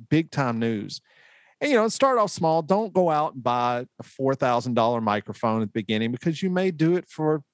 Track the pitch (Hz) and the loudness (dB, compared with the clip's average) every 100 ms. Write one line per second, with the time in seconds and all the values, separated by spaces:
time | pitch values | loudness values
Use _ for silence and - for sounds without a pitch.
0 | 117 151 160 - 131 113 117 110 - - | 0 0 0 -2 -2 0 -2 -2 -6 -12
1 | - _ _ _ _ _ 285 247 220 - | -18 _ _ _ _ _ 0 2 2 2
2 | 269 247 208 - 165 165 156 190 220 175 | 2 2 0 0 0 0 2 0 2 0
3 | 175 151 156 131 120 120 123 123 123 - | 2 2 -2 -4 -2 0 0 -2 -6 -14
4 | 117 - 131 135 127 120 120 120 113 120 | -16 -4 -2 0 2 0 0 2 2 2
5 | 110 104 - 101 117 110 107 117 98 107 | 0 -2 -4 -4 -2 0 -2 -4 -2 -2
6 | 113 127 170 156 190 180 185 151 160 180 | -2 -2 -4 -2 -2 0 -2 0 2 2
7 | - - 156 156 - | -2 -4 -2 -2 -4